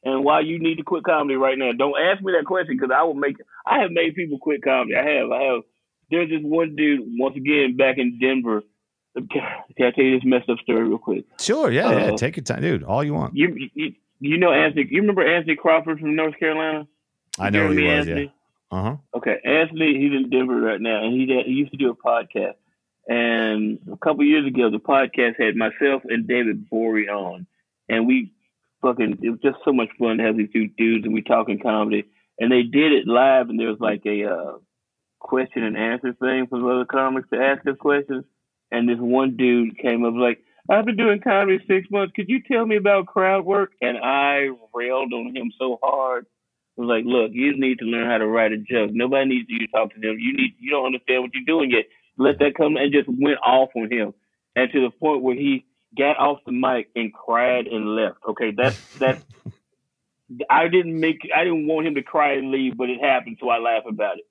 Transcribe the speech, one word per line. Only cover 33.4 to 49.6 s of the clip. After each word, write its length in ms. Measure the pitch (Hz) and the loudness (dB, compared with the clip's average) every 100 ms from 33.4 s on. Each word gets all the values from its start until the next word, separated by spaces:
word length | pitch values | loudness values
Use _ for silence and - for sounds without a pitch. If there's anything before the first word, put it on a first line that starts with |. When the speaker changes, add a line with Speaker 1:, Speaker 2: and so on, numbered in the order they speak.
| 120 | 2
Speaker 1:
and 120 | 110 | -2
there 80 | 113 | -2
was, 100 | 107 | -2
like, 220 | 113 107 104 | -2 -2 -2
a, 180 | 104 | -2
uh, 280 | 101 87 76 - _ _ _ _ _ _ | -2 -4 -8 -12 _ _ _ _ _ _
question 420 | - 127 127 - | -4 -2 -2 -4
and 140 | 113 107 | -4 -2
answer 360 | 113 120 127 | -4 -4 -6
thing 320 | 123 127 131 123 | -4 -2 -2 -2
for 100 | 127 | -2
the 80 | 123 | 0
other 180 | 127 | 0
comics 440 | 123 135 135 131 - | 0 -2 0 -2 -4
to 60 | - | 0
ask 260 | 135 139 - | 0 0 -4
us 100 | 135 | -2
questions. 460 | 143 143 139 131 135 _ _ _ _ | 0 0 0 -8 -8 _ _ _ _
And 180 | 120 120 | -2 0
this 100 | 117 | 0
one 380 | 120 127 135 120 | 0 0 0 0
dude 420 | 127 120 113 - | 2 2 0 -2
came 260 | 131 117 | -2 0
up 100 | 117 | 0
like, 280 | 117 123 - _ _ - | 2 0 0 _ _ 0
"I've 160 | 202 | 0
been 120 | 220 214 | 2 0
doing 240 | 226 208 | 2 2
comedy 440 | 247 196 196 190 - | 2 0 2 0 2
six 220 | 190 185 | -2 0
months. 220 | 202 196 - | -4 -2 -4
Could 120 | 185 | -4
you 120 | 254 | -4
tell 240 | - 240 226 | -2 -2 0
me 100 | 214 | 0
about 300 | 202 202 185 | 4 2 2
crowd 380 | - 185 196 | 0 2 2
work?" 280 | 175 202 196 _ | 2 0 0 _
And 160 | 123 120 | -4 -2
I 500 | 123 139 143 143 139 123 113 | 0 2 2 2 -2 -6 -10
railed 380 | 120 120 127 135 | -6 -2 -2 -2
on 200 | 120 120 127 | -6 -8 -8
him 140 | 117 - | -10 -6
so 200 | 131 120 | -6 -2
hard. 440 | 135 135 131 123 - _ _ _ _ - | -2 0 -2 -4 -8 _ _ _ _ -8
I 40 | |
was 80 | 120 | -2
like, 160 | 113 117 | 0 2
"Look, 240 | 123 110 | 0 0
you 240 | 113 139 139 | 0 0 0
need 220 | 135 123 | 0 0
to 60 | |
learn 220 | 117 117 117 | -4 -4 0
how 80 | 117 | 0
to 80 | 107 | 2
write 260 | 113 110 | 2 2
a 60 | 107 | 0
joke. 320 | 104 123 107 | -2 -2 0
Nobody 340 | 107 123 139 135 | 0 0 2 2
needs 200 | 127 117 | -2 -4
you 120 | 113 | -6